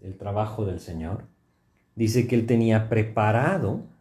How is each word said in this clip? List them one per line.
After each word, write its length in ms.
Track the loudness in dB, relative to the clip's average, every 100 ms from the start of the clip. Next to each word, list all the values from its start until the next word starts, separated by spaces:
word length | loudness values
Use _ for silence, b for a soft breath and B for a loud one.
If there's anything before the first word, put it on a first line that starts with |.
el 140 | -16 -12
trabajo 480 | -6 -2 -2 -2 -4
del 140 | -6
Señor. 460 | -8 -8 -8 -8 -12 _ _ _ _ _ _ -2
Dice 320 | 0 2 2
que 80 | 2
él 100 | 2
tenía 440 | 2 4 2 2
preparado 1000 | 0 0 0 2 2 2 0 -2 -4 -8 _